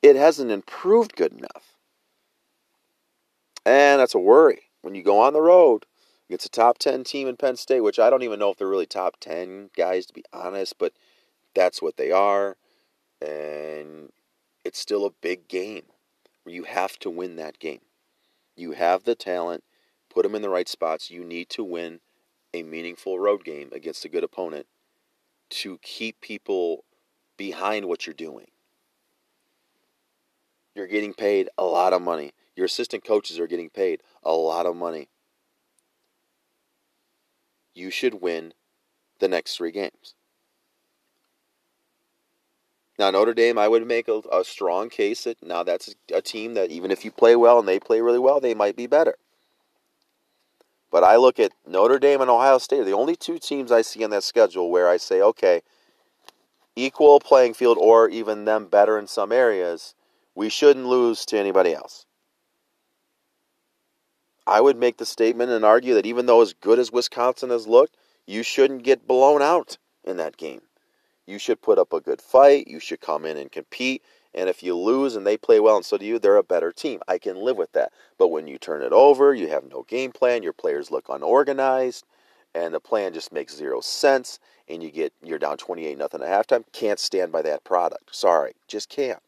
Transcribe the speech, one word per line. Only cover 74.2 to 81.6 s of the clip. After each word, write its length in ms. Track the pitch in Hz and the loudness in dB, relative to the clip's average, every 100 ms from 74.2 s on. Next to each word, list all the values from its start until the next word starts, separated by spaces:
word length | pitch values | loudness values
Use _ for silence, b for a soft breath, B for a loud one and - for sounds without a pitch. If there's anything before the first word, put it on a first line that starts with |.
| _ | _
And 140 | - 92 | -6 -6
if 140 | 90 | -4
you 120 | 87 | -6
lose 400 | 87 95 131 139 | -4 0 0 -2
and 120 | 110 98 | -2 -2
they 100 | 107 | -2
play 240 | - 113 | 4 4
well 160 | 107 107 | 6 2
and 80 | |
so 140 | 87 101 | 0 -6
do 80 | 101 | -4
you, 120 | 113 | -2
they're 200 | 101 101 | 4 4
a 40 | |
better 300 | - 87 82 | 2 -2 -4
team. 280 | - 156 104 - | -6 -10 -10 -6
I 120 | 90 | -6
can 180 | - 92 | -6 -6
live 200 | 113 117 | -4 -4
with 140 | 85 | -2
that. 200 | - - b b _ | -2 -4 b b _
But 100 | 92 | 0
when 200 | 80 78 | 0 -10
you 80 | 67 | -16
turn 260 | - 78 | -10 -8
it 100 | 64 | 0
over, 420 | 90 143 135 143 | 6 6 6 4
you 120 | 131 82 | 2 -2
have 200 | 76 67 | -6 -8
no 140 | 65 | -18
game 280 | - 123 131 | -10 -8 -8
plan, 320 | - 127 120 | -2 -2 -2
your 120 | 90 | -6
players 360 | - 85 73 71 | -6 -6 -6 -6
look 180 | 69 - | -10 -10
unorganized, 960 | 69 76 123 143 135 | -8 0 0 0 -2